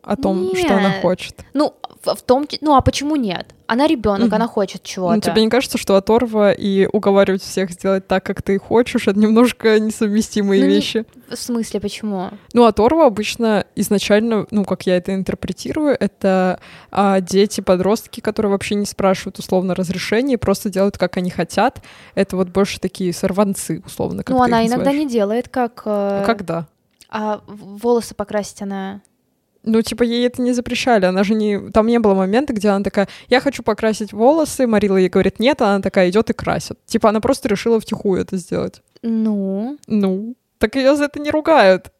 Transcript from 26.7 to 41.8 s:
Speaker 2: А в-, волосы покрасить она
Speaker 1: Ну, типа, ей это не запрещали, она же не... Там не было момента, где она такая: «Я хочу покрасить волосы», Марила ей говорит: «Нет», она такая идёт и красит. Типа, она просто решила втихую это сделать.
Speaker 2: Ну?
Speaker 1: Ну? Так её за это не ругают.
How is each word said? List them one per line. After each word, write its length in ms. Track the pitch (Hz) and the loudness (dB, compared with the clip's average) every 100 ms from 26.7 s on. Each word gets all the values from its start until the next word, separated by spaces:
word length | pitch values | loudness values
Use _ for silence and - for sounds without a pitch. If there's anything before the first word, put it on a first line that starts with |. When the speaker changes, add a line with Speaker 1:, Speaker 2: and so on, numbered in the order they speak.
| _ _ _ _ | _ _ _ _
Speaker 2:
А 300 | 220 214 208 - | -8 -6 -6 -10
в-, 320 | 208 190 202 | -20 -18 -6
волосы 320 | 240 240 - | 0 0 0
покрасить 480 | - 202 208 196 - | -10 -6 -4 -6 -10
она 380 | 196 196 190 196 _ _ _ _ _ _ | -8 -6 -8 -12 _ _ _ _ _ _
Speaker 1:
Ну, 180 | - 226 | 0 0
типа, 200 | 220 220 | 0 -2
ей 200 | 240 233 247 | 0 2 0
это 140 | 247 | 0
не 120 | 247 | -2
запрещали, 500 | 247 247 247 - 226 | -2 -4 -4 2 2
она 200 | 180 185 | 2 2
же 100 | 202 | 0
не... 360 | 220 214 202 202 | 0 0 -2 0
Там 140 | 220 220 | 0 2
не 100 | 233 | 2
было 160 | 214 | 4
момента, 380 | 190 185 220 302 | 2 2 0 0
где 160 | 220 208 | -2 0
она 160 | 196 | 0
такая: 240 | 196 208 196 - - | -2 -2 -4 -6 0
«Я 120 | 247 | 0
хочу 220 | 285 - | 0 -4
покрасить 500 | 240 208 220 214 208 | -4 0 -2 -2 -8
волосы», 540 | 202 240 320 302 - 247 | 2 4 4 0 0 0
Марила 300 | 208 202 190 | 2 2 2
ей 120 | 185 | 2
говорит: 320 | 190 190 - | 2 0 2
«Нет», 200 | 233 294 | 0 2
она 180 | 220 202 | 2 2
такая 260 | 196 202 180 | 0 2 2
идёт 200 | 196 226 | 2 0
и 20 | |
красит. 460 | - - 175 - - _ | -4 -2 -4 -6 -16 _
Типа, 220 | 226 220 | 2 2
она 120 | 214 | 2
просто 280 | 240 277 247 | 0 0 -2
решила 300 | 196 233 226 | -2 0 0
втихую 400 | - 202 202 180 | -2 -6 -2 -2
это 140 | 185 190 | -2 -6
сделать. 440 | 170 180 190 - _ _ | -6 -6 -6 -10 _ _
Speaker 2:
Ну? 760 | 233 226 220 208 190 196 233 294 - | -4 -2 0 -2 -4 -4 -6 -10 -4
Speaker 1:
Ну? 460 | 214 196 190 226 247 _ _ | 0 0 -2 -6 -14 _ _
Так 180 | 220 269 | -2 2
её 200 | 262 294 | 2 2
за 80 | 285 | 0
это 120 | 294 | -4
не 100 | 294 | -2
ругают. 600 | 302 311 302 196 185 | -2 4 6 6 4